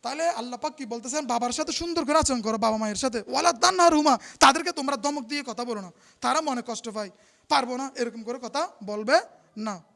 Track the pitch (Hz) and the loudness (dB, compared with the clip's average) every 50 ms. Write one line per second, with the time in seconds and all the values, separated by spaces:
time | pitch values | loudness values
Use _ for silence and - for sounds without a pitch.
0 | _ 233 262 302 330 339 339 - 233 247 247 240 - 302 - - 277 214 233 240 | _ -8 -6 -2 -2 -2 -2 -2 -6 -8 -8 -6 -8 -8 -8 -8 -10 -10 -8 -10
1 | 214 254 262 302 302 233 240 233 240 247 240 - 311 - - - 330 339 339 339 | -8 -4 -4 -4 -2 0 -2 0 0 -2 -2 -2 -2 -2 -2 -4 -4 -2 -2 -2
2 | - 233 294 320 302 - 269 247 208 220 220 220 202 220 220 220 220 214 208 185 | 0 0 0 0 2 0 0 -2 -2 -2 -2 0 0 0 0 0 -2 -4 -4 -2
3 | - 262 214 240 202 - 247 269 311 349 330 220 - 359 381 370 349 339 330 302 | -2 -2 -2 -4 -6 -2 -2 2 4 4 2 6 4 4 6 8 6 6 6 6
4 | 302 302 262 220 - - - - - 269 269 320 339 359 339 - 277 269 285 247 | 6 4 4 4 2 -10 2 6 8 8 8 6 0 -4 -4 -4 -2 -2 -2 0
5 | 202 285 285 294 247 214 294 294 269 262 220 - 247 247 233 208 190 180 - _ | -2 -2 -2 -2 -6 -6 -6 -6 -6 -6 -8 -8 -6 -6 -6 -8 -8 -12 -18 _
6 | _ _ _ _ - 240 254 311 320 302 262 240 233 - 226 208 - 233 196 220 | _ _ _ _ -2 0 0 0 0 0 -4 -4 -4 -6 -8 -8 -8 -10 -8 -8
7 | 208 190 - _ _ _ _ _ _ _ 302 285 262 240 254 254 269 269 262 285 | -8 -10 -12 _ _ _ _ _ _ _ 2 2 2 0 -4 -6 -6 -8 -4 -4
8 | 247 240 233 233 220 214 240 240 247 226 - 277 330 359 - _ 208 190 208 208 | -4 -4 -4 -10 -10 -8 -10 -8 -8 -6 -4 -4 -4 -4 -6 _ -10 -8 -8 -6
9 | 214 208 277 349 - - - _ _ _ _ 214 214 220 202 175 160 _ _ | 0 4 4 4 4 2 -16 _ _ _ _ -8 -8 -8 -8 -8 -12 _ _